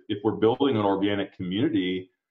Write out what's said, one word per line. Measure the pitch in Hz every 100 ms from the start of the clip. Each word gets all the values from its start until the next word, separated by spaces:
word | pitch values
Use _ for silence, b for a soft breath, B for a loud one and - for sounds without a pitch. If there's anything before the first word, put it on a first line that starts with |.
| -
if | 101
we're | 110
building | 90 110 123 139 110
an | 101
organic | 95 101 101 95 -
community, | 90 98 151 101 92 92 92 _ _